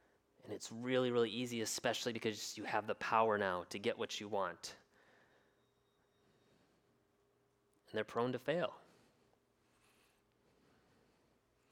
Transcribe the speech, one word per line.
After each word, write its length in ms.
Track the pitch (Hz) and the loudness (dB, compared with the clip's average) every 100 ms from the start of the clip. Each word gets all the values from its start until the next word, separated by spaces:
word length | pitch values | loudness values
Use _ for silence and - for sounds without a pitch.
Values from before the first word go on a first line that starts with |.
| _ _ _ _ 104 | _ _ _ _ -12
And 80 | 101 | -12
it's 160 | - | -10
really, 400 | 113 123 127 127 | -6 0 2 4
really 180 | 120 113 | 4 2
easy, 300 | 110 123 117 | 0 -2 -2
especially 540 | 107 - 120 110 123 | -2 0 0 0 -2
because 440 | 113 113 104 - - | -2 -2 -2 -6 -6
you 60 | |
have 240 | - 110 107 | -2 0 0
the 80 | 101 | -2
power 420 | - 113 113 104 | 2 6 6 6
now 280 | 98 90 87 | 2 0 -2
to 80 | 101 | -2
get 220 | 113 - | -2 0
what 220 | 107 - | -4 -6
you 80 | 104 | -4
want. 460 | 104 90 85 - - - - - - - _ _ _ _ _ _ _ _ _ _ _ _ _ _ _ _ _ _ _ _ _ _ _ _ _ - | -2 -2 -4 -12 -14 -20 -20 -20 -20 -20 _ _ _ _ _ _ _ _ _ _ _ _ _ _ _ _ _ _ _ _ _ _ _ _ _ -6
And 80 | 107 | -4
they're 80 | 107 | -2
prone 260 | 120 127 | 0 0
to 80 | 123 | 0
fail. 340 | - 170 160 - - - - _ _ _ _ _ _ _ _ _ _ _ _ _ _ _ _ _ _ _ _ _ _ _ _ _ _ | 0 0 -2 -4 -20 -20 -20 _ _ _ _ _ _ _ _ _ _ _ _ _ _ _ _ _ _ _ _ _ _ _ _ _ _